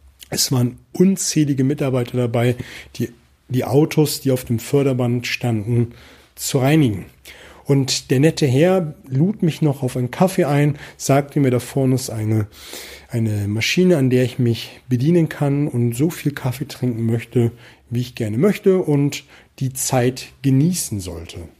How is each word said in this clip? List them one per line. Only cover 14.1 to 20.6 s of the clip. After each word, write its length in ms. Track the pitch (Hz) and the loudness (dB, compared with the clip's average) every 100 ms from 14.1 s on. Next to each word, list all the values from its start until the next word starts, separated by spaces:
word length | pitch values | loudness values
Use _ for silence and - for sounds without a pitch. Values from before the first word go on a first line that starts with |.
| 127 | 2
ich 160 | 123 - | 0 0
mich 400 | 120 113 - - - | 0 0 -6 -18 -4
bedienen 400 | 123 143 175 156 | 0 2 2 2
kann 400 | - 143 143 147 | 0 -2 0 0
und 240 | 123 120 | 0 -2
so 180 | 117 165 | 0 -2
viel 220 | - 147 | -2 -6
Kaffee 340 | 147 131 - 117 | -4 -6 -6 -10
trinken 400 | - 127 110 113 | -4 -4 -2 -2
möchte, 460 | 117 - 123 117 - - - _ | -2 -2 0 0 -2 -16 -20 _
wie 100 | 117 | -6
ich 160 | 120 - | -4 -6
gerne 220 | 107 113 | -4 0
möchte 400 | 202 190 196 185 | 0 2 2 2
und 480 | 156 143 143 - - - _ - | 2 2 0 -2 -12 -20 _ -8
die 140 | 135 | -6
Zeit 540 | 135 - 131 123 131 - - | -4 -2 2 0 -2 -12 -4
genießen 580 | 135 135 | 0 2